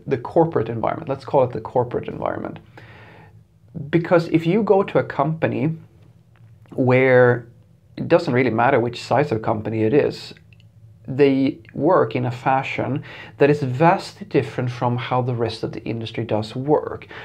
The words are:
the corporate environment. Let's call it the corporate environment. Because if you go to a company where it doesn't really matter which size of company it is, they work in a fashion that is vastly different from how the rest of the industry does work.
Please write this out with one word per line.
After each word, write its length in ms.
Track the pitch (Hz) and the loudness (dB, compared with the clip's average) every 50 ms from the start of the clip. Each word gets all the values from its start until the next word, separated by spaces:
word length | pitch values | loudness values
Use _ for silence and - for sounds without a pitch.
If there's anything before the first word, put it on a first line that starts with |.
| - | -6
the 120 | - 135 120 | -4 -4 -4
corporate 500 | - - - 170 160 160 165 - - - | -4 0 2 2 2 2 2 -2 -2 -2
environment. 400 | 117 117 110 - - - - - | -4 -4 -2 -4 -4 -4 -6 -8
Let's 160 | 135 - - | -8 -8 -6
call 200 | - - 147 127 | 0 2 2 2
it 80 | 123 - | 2 0
the 80 | - | -6
corporate 480 | - - - 135 123 123 - - - - | -8 -4 -2 -2 -2 -2 -4 -6 -6 -6
environment. 500 | - - - 50 50 50 - - - - - - - - - - - - - - - - - - - - - _ _ _ _ - - 165 143 139 | -8 -6 -4 -4 -4 -4 -6 -10 -10 -14 -18 -20 -20 -20 -20 -20 -20 -20 -20 -20 -20 -20 -20 -20 -20 -20 -20 _ _ _ _ -16 -14 -14 -6 -2
Because 380 | 156 170 165 - 190 170 165 - | -2 0 2 2 2 2 2 2
if 180 | - 160 160 | 0 0 2
you 160 | 165 175 220 214 | 2 0 2 2
go 200 | 196 202 190 196 | 4 2 2 2
to 160 | - - 143 | 0 0 -2
a 60 | 127 | -2
company 720 | 127 - - 139 151 160 160 - 120 117 113 120 160 160 160 - - _ - - - - _ _ _ _ _ - - - - - - - | 0 0 -2 -2 -2 -2 -2 -2 -2 -2 0 -2 -2 -4 -6 -10 -20 _ -20 -20 -20 -20 _ _ _ _ _ -20 -20 -20 -20 -20 -10 -4
where 760 | - 135 123 127 127 131 131 127 123 127 123 120 120 - - - - - _ _ _ _ _ _ - | -2 2 4 4 4 6 6 6 8 8 6 4 2 -2 -10 -20 -20 -20 _ _ _ _ _ _ -8
it 100 | - 120 | 0 2
doesn't 240 | 160 175 170 - 123 | 2 4 4 2 2
really 160 | 123 131 123 | 2 2 2
matter 320 | 107 113 120 131 143 123 | 2 2 2 4 4 2
which 220 | 113 120 117 - - | 2 0 -4 -6 -4
size 280 | - 117 120 143 - 113 | 0 0 2 2 0 -2
of 100 | 110 - | -2 -2
company 400 | - 113 107 104 110 110 110 110 | -2 -4 -2 -4 -4 -2 0 2
it 100 | 110 120 | 2 4
is, 400 | 147 - 113 - - - - - - _ _ - - - - _ - - - - - - | 4 2 2 0 -6 -10 -16 -18 -20 _ _ -20 -20 -20 -20 _ -20 -20 -20 -20 -18 -14
they 520 | - 131 127 143 139 135 131 135 135 - - - - - | -6 0 2 4 4 4 4 2 0 -2 -4 -12 -14 -6
work 420 | - 135 160 185 156 135 127 - | -2 0 2 4 4 2 2 0
in 80 | 127 123 | -4 -4
a 60 | 127 | -4
fashion 720 | 123 - - 139 135 131 135 - - - 110 117 123 147 - - - - - - - | -4 -4 -2 0 0 0 -2 -4 -6 -6 -4 -4 -6 -6 -8 -10 -16 -18 -20 -10 -2
that 140 | - 143 139 | 2 4 4
is 120 | 147 147 147 | 4 2 -2
vastly 640 | 127 123 127 160 165 185 196 - - - - 202 - | -4 0 2 4 4 4 2 -2 -8 -16 -16 -8 -4
different 420 | - 151 120 123 - - 123 123 | 0 0 0 -2 -2 -6 -4 -4
from 260 | 120 - 127 123 120 | -4 -2 -2 -2 -2
how 240 | 120 120 - 127 127 | -2 -2 -2 -2 -2
the 140 | 123 123 127 | -2 -2 -2
rest 280 | 113 117 110 110 - - | -2 -2 -4 -4 -4 -8
of 100 | - - | -8 -8
the 120 | - - | -8 -8
industry 400 | - 113 113 113 110 - - 117 | -8 -8 -8 -8 -8 -8 -6 -4
does 320 | 110 117 107 110 110 - | -2 -2 -2 -2 -4 -6
work. 500 | 127 131 143 151 - - - - - - - - - - | -6 -2 0 2 0 0 -2 -10 -12 -14 -16 -18 -18 -18